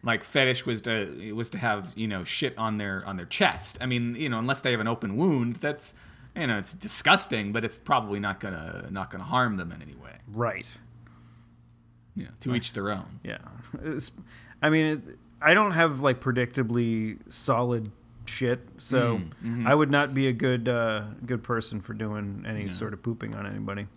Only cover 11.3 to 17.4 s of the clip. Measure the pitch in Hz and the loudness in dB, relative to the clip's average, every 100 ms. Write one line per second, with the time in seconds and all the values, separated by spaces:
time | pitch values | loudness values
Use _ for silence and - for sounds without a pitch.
11.3 | - - - - - _ _ _ - - | -20 -20 -20 -20 -20 _ _ _ -10 -10
12.3 | - 127 123 - - 98 98 - - - | -6 0 0 0 -2 -2 -2 -6 -12 -10
13.3 | - - 120 - - 156 151 - - - | -10 -12 -16 -12 -10 -6 -6 -8 -14 -20
14.3 | - - - 151 156 156 151 - - - | -20 -20 0 4 4 4 0 -6 -18 -20
15.3 | - 151 185 208 165 165 135 139 127 135 | 2 6 8 6 4 4 4 2 2 2
16.3 | 123 120 131 117 120 117 113 110 - - | 2 0 0 2 2 2 2 -2 -6 -10
17.3 | - | -4